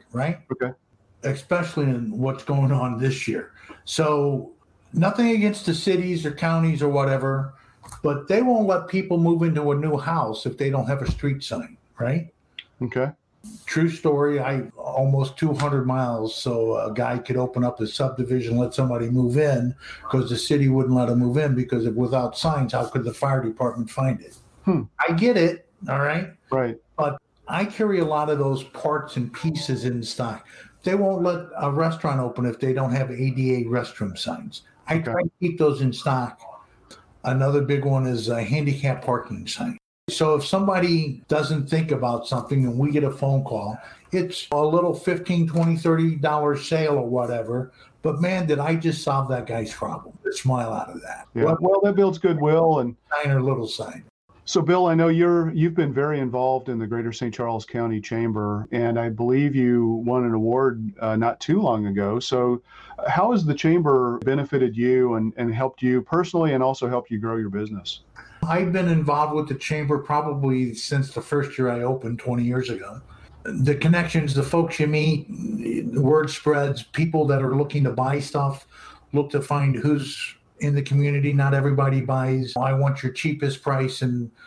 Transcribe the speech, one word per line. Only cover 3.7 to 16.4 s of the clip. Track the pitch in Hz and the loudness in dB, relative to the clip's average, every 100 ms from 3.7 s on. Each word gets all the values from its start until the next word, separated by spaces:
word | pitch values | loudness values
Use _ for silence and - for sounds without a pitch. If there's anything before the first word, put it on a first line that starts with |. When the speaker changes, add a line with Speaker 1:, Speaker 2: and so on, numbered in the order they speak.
| - - | -20 -6
Speaker 1:
So | - 151 147 143 135 - - _ _ _ | -2 2 2 2 -2 -6 -16 _ _ _
nothing | - 180 208 233 | 0 0 2 2
against | 226 208 208 - | 4 2 0 -2
the | |
cities | 160 - 180 180 170 156 | -2 0 0 0 -2 -4
or | |
counties | 143 165 165 160 147 | -2 0 2 2 2
or | 147 | 2
whatever, | 143 135 135 135 135 139 - _ _ - - | 2 2 2 0 -2 -4 -10 _ _ -20 -4
but | 151 143 143 | -2 -2 0
they | 196 | 2
won't | 254 233 202 | 4 4 4
let | 180 165 | 0 0
people | 190 185 170 | -2 0 2
move | 165 170 | 4 4
into | 170 156 147 | 2 2 0
a | 143 | 0
new | 151 147 | 0 -2
house | 147 165 120 110 - | -2 -2 -2 -4 -6
if | - | -4
they | 139 | -2
don't | 135 127 | -2 -2
have | 139 | -2
a | 123 | -4
street | - 143 135 | -2 -2 -4
sign, | - 120 - - _ - | -6 -8 -8 -16 _ -6
right? | 120 156 165 _ _ - - - | -4 -2 -4 _ _ -20 -20 -10
Speaker 2:
Okay. | 123 127 135 - _ _ - - - | -6 -2 -2 -4 _ _ -20 -18 -6
Speaker 1:
True | - 165 | 0 0
story. | 165 160 143 147 143 | 2 0 2 2 0
I | 127 135 123 - | 0 -2 -6 -10
almost | - 135 135 135 135 - | -6 0 2 2 0 0
two | 160 | 0
hundred | 143 143 139 127 | 0 0 0 0
miles | 131 127 117 110 | 0 0 -2 -4
so | - | -4